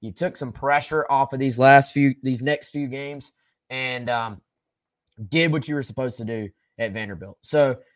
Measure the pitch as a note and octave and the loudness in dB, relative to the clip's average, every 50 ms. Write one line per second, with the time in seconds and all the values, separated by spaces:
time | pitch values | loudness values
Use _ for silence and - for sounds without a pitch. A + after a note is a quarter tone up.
0 | - A2 F#2 - F3 F#3 F#3 - C#3+ B2 - - C#3 C#3 C#3+ C#3+ C#3+ - D#3 D#3 | -14 -12 -8 -6 -6 -6 -6 -6 -10 -10 -8 -4 0 2 2 2 0 0 -2 -2
1 | D3 - C#3 C3+ C#3 C#3 C#3 C3 C3+ C3+ A#2 A#2 C3 C3+ C#3 C#3 C#3 - - C#3+ | 0 2 2 2 2 0 0 -2 -2 0 2 6 8 10 10 10 8 6 0 2
2 | C#3+ C#3 B2+ - - C3 B2+ A#2 C3 C#3+ D3+ D3 - - - D3 C#3+ B2+ B2+ C#3 | 2 2 2 0 -2 -4 -2 -2 -2 -2 -2 -2 -4 -8 -8 -8 -6 -6 -8 -8
3 | C#3 C#3+ C#3+ C#3+ C3 - _ _ _ _ _ _ _ - B2+ C3 C3 C3 B2 B2 | -10 -10 -12 -14 -16 -20 _ _ _ _ _ _ _ -10 -8 -6 -6 -4 -6 -6
4 | A#2+ B2 A#2+ A#2+ A2+ A2+ G#2 F#2 _ _ _ _ _ _ _ _ _ _ _ _ | -4 -2 -2 -2 -2 -6 -8 -14 _ _ _ _ _ _ _ _ _ _ _ _
5 | _ _ _ - G#2+ F#2+ - E3 E3 E3 D#3 D#3 C3 - D3+ C#3+ C3 - G#2+ - | _ _ _ -16 -10 -2 0 2 2 2 2 -2 -2 -4 -4 -6 -6 -6 -6 -6
6 | C3 B2+ - - A#2 G#2+ A#2 A2 G#2+ G2 _ _ _ _ _ - A#2 A2 F#2+ A2 | -6 -6 -6 -8 -8 -8 -6 -6 -8 -10 _ _ _ _ _ -6 -6 -6 -6 -6
7 | G#2+ G2+ G2 D#2 F2+ G2 - _ - - - D3+ C#3+ C3+ B2 - - _ _ | -8 -8 -10 -14 -14 -16 -18 _ -10 -2 2 2 2 2 0 -4 -10 _ _